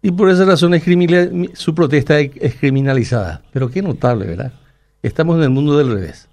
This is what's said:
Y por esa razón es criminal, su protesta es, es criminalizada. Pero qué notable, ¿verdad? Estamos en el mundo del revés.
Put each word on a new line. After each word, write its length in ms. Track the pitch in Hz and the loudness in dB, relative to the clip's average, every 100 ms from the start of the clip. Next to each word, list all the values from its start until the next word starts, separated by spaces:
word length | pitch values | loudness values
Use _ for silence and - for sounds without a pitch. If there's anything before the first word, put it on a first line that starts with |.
Y 100 | 202 | -2
por 180 | 175 190 | 2 2
esa 140 | 180 190 | 4 4
razón 280 | 170 170 | 4 2
es 100 | 175 | 2
criminal, 680 | 170 180 175 175 175 180 175 | 2 2 2 2 0 -2 -6
su 200 | - - | -6 -6
protesta 460 | 160 160 143 127 151 | 0 2 0 2 0
es, 120 | 143 - | 0 -4
es 200 | - - | -6 -2
criminalizada. 840 | 143 135 135 135 117 123 92 80 _ | -2 0 0 -2 -2 -4 -4 -10 _
Pero 160 | 135 127 | -6 -4
qué 120 | 131 | -4
notable, 440 | 196 - 127 117 92 | -6 -2 -2 -2 -4
¿verdad? 240 | 85 - - _ _ _ _ | -8 -10 -12 _ _ _ _
Estamos 360 | 120 - 160 165 | -8 -2 0 2
en 60 | |
el 60 | 147 | 2
mundo 280 | 135 147 147 | 2 2 2
del 140 | 135 | 0
revés. 360 | 104 87 - _ | -2 -6 -12 _